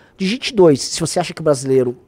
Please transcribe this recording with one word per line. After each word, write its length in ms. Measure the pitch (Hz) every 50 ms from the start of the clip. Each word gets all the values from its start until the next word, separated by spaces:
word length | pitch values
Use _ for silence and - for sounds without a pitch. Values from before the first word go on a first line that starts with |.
| _ _ _
Digite 380 | - 190 185 226 269 - - 277
dois, 260 | 208 180 165 143 -
se 200 | - - - -
você 180 | 170 - - 185
acha 160 | 165 - 170
que 60 | -
o 40 | 160
brasileiro 520 | 160 147 127 135 135 131 131 127 123 123 - _